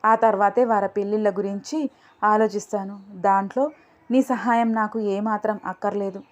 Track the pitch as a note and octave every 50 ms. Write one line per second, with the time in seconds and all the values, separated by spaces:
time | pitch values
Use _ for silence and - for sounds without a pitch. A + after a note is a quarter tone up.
0 | - G#3+ A3 A3 A3+ A3+ G#3+ F#3+ G3+ G3+ G3 A#3+ B3+ A3+ A3+ G3+ G3 F#3+ - G#3
1 | G3+ G3+ G#3 G#3+ G#3+ G#3 F#3+ G3 F#3+ G3 G3+ G3+ - - D4+ D#4+ C#4+ C4+ _ _
2 | _ - _ _ - G#3+ G#3+ G#3+ A3 G#3+ F#3+ G#3 - - - G3+ F#3+ G3 G3+ G3+
3 | G3 G3+ G#3 F#3 F3 G3 G3 G3 G3 G3 - B3+ C#4 D4+ - _ _ _ _ _
4 | _ _ A#3 C4 C4 - B3+ G#3+ G3 B3 A#3 A#3 A#3 A3+ A3+ A3 G#3+ G#3+ A3 A3+
5 | G#3+ G3+ G3 G3 G#3 A3 G#3+ G#3 - G#3+ G#3+ - - F#3+ F#3 _ - G3+ G3 G#3
6 | G3 G3 F#3+ G3 - _